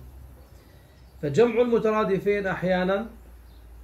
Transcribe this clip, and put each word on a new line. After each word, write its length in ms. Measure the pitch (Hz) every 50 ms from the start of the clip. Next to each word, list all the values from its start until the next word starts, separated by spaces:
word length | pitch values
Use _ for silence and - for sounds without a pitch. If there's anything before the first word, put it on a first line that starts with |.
| - - - - - - - - - - - - - - - - - - - - - - - -
فجمع 380 | 156 143 135 190 240 240 214 233
المترادفين 840 | 247 240 233 208 - 220 214 214 208 180 196 175 - 202 208 202 196
أحيانًا، 600 | 190 170 - 175 180 185 180 185 190 196 202 233 - - - - - - - - - - - - - - -